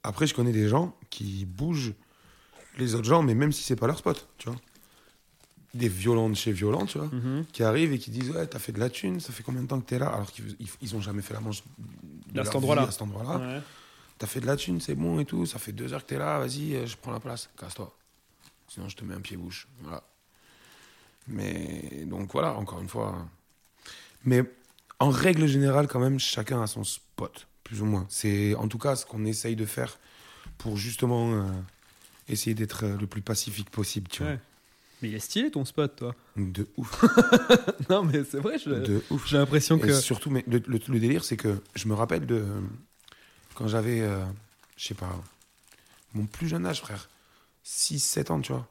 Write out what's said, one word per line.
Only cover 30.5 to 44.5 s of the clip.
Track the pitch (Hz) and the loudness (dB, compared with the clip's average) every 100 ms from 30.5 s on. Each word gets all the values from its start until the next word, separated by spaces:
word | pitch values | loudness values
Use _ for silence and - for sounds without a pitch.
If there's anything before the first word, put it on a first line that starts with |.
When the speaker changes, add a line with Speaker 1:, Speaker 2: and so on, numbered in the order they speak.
| - | -8
Speaker 1:
pour | 113 104 | -4 -4
justement, | 110 110 123 120 117 | -4 0 2 4 2
euh, | 110 95 95 92 _ _ _ - - - | 2 0 -4 -8 _ _ _ -20 -20 -6
essayer | 104 117 | -4 -2
d'être, | 110 107 - 107 | -2 -2 -2 -2
euh, | 98 | -2
le | 104 | -4
plus | 107 | -6
pacifique | 101 107 - 101 101 | -4 -4 -4 -8 -6
possible, | - 101 107 90 | -4 -2 -4 -6
tu | - | -4
vois. | 147 | -4
Speaker 2:
Ouais. | 135 - _ _ _ _ - | -4 -8 _ _ _ _ -8
Mais | 113 | -6
il | 107 | -6
est | |
stylé | - 208 294 | -4 0 0
ton | 156 131 | 0 -2
spot, | - 143 - | 0 0 -2
toi. | 120 117 _ 104 | -8 -8 _ -4
Speaker 1:
De | 95 92 107 - | -2 -2 -4 -6
ouf. | 120 - 233 - - 247 - | -6 6 8 8 8 6 8
Speaker 2:
<laughs> | 247 247 - 135 | 6 6 -4 2
Non, | 190 | 4
mais | 170 147 | 4 2
c'est | 139 139 | 0 -2
vrai, | 208 302 | -2 -2
je, | - | -2
Speaker 1:
De | 127 113 101 - | 0 2 0 0
ouf. | 143 - | -4 2
Speaker 2:
j'ai | 143 | 4
l'impression | 139 147 - 160 | 6 4 6 6
Speaker 1:
Et | |
Speaker 2:
que | - 139 | 6 4
Speaker 1:
surtout, | - 113 147 | 4 -2 0
mais | 131 120 | -2 2
le, | 120 120 | 2 2
le, | 117 - | -2 2
le | 120 | 2
délire, | 117 160 - | 4 2 0
c'est | 110 | 0
que | 110 101 - - | 0 0 -4 -6
je | 110 | 0
me | 107 | 2
rappelle | 117 165 131 | 2 0 2
de, | 117 | 0
euh, | 101 101 95 113 - _ - - - _ - - | 0 -4 -6 -8 -18 _ -20 -20 -20 _ -20 -6
quand | 113 | -2
j'avais, | 113 110 117 | 0 0 0
euh, | 107 98 92 101 - | 0 -2 -4 -8 -16